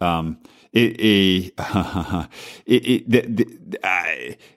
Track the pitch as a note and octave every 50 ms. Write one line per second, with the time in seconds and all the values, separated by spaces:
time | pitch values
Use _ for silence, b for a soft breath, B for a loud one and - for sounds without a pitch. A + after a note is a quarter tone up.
0 | F2+ F2 E2+ E2 D#2+ D#2+ D#2 - b b b b b b - A2+ A#2+ A#2 A#2 -
1 | - A2 G#2 G2+ G2 F#2+ F#2 F#2 F2+ F#2 - - - - - G2+ F2 - - F#2
2 | D#2+ - G2+ F2 D2+ B B B B B B B B - A#2+ B2 B2 B2 B2+ -
3 | - - A#2+ B2 - - A3+ F#3 - - - - - - F#2 - - F#2+ F#2 F2
4 | E2+ E2 E2 C2 B1 B1 - b b b b